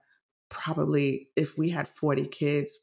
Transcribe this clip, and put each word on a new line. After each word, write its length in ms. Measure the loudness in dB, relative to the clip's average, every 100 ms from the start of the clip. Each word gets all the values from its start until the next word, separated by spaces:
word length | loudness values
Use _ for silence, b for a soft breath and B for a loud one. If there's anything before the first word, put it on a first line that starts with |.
| _ _ _ _ _
probably, 800 | -10 -4 0 2 2 2 0 -2 -2
if 200 | -2 0
we 120 | 0
had 180 | 0 -6
forty 380 | -2 0 0 -2
kids, 500 | -2 0 0 -2 -8